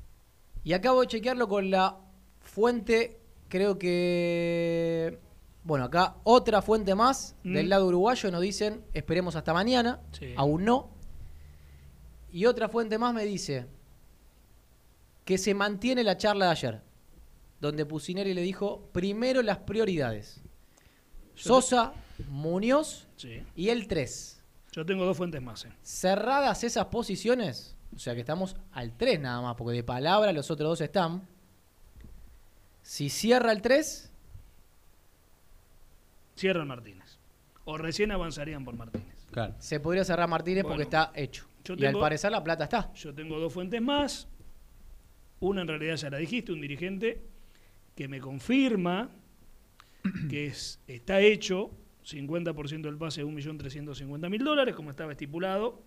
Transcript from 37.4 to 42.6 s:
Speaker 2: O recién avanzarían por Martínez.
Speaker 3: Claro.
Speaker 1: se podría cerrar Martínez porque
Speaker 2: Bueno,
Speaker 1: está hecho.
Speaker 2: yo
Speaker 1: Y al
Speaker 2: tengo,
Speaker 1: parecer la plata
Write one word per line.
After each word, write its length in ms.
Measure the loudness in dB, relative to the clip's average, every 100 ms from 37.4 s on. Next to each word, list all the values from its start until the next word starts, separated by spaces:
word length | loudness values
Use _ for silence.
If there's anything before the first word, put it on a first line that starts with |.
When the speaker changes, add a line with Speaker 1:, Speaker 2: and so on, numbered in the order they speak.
| _ -18 -10
Speaker 2:
O 120 | -8
recién 340 | -4 -2 -2
avanzarían 520 | -2 -4 -6 -8 -10
por 120 | -10 -12
Martínez. 420 | -10 -10 -10 -18 -10
Speaker 3:
Claro. 220 | -6 -6 -6
Speaker 1:
se 200 | -6 -4
podría 240 | 0 0 2
cerrar 220 | 2 2
Martínez 360 | 0 0 0
porque 220 | 0 -2 0
Speaker 2:
Bueno, 120 | 2
Speaker 1:
está 140 | 2
hecho. 320 | -2 -8 -8 -18 -16
Speaker 2:
yo 100 | -10
Speaker 1:
Y 120 | 0 2
al 60 |
Speaker 2:
tengo, 80 | 4
Speaker 1:
parecer 320 | 2 2 0
la 120 | 0
plata 200 | 0 -2